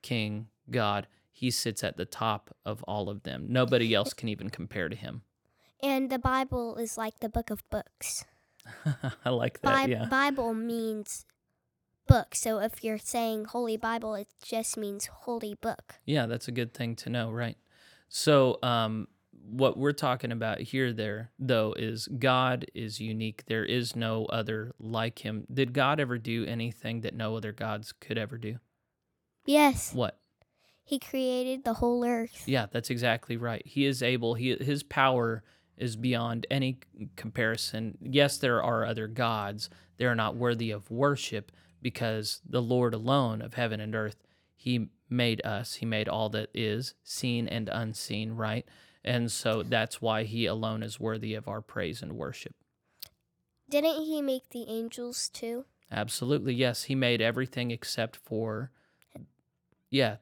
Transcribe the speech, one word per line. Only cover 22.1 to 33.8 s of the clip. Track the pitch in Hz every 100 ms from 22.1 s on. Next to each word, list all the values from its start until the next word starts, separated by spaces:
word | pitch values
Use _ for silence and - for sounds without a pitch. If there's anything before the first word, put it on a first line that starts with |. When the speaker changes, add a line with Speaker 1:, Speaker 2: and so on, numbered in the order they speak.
| 131 135 127 127 123 -
Speaker 1:
is | - 110 107
unique. | 110 110 110 - -
There | 113
is | - 123 113
no | 117 113 113 110
other | 117 110 110 117 -
like | 110 113 113 -
him. | 110 107 -
Did | 131 123
God | 135 131 147
ever | 127 120
do | 113 117
anything | 101 117 117 - 113 117
that | 113
no | 113 107 113
other | 107
gods | 101 110 104 -
could | - - 117
ever | 104 120
do? | 107 117 - _ _ _ _ _ _ _ -
Speaker 2:
Yes. | 294 294 254 -
Speaker 1:
What? | 123 107 - _ _ _ _ _ _
Speaker 2:
He | - 277
created | - 262 254 254 254 269
the | 247
whole | 226 240 240
earth. | 240 233 233 - -
Speaker 1:
Yeah, | 131 104
that's | 120 113
exactly | 120 120 113 - 117
right. | 120 113
He | - 139